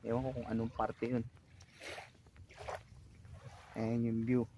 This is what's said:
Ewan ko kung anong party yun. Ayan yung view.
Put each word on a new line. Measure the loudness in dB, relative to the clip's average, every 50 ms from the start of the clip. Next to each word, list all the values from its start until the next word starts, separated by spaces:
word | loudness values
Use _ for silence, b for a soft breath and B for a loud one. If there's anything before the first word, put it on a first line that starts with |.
| 0
Ewan | 2 2 2 2 2
ko | -2
kung | -2 -2 0
anong | 0 2 2 0 0
party | 0 0 0 2 0 0 2 2
yun. | 2 0 0 -6 -16 -20 -20 -20 B B B B B B B B B B B B -20 -20 -20 -20 -20 -18 -18 -16 -14 -8 -8 -8 -8 -8 -12 -20 -18 -18 -18 -20 -18 -18 -16 -16 -14 -14 -14 -16 -16 -18 -10 -4 0
Ayan | 2 2 4 4 4
yung | 4 4 2 4 6
view. | 6 6 6 4 0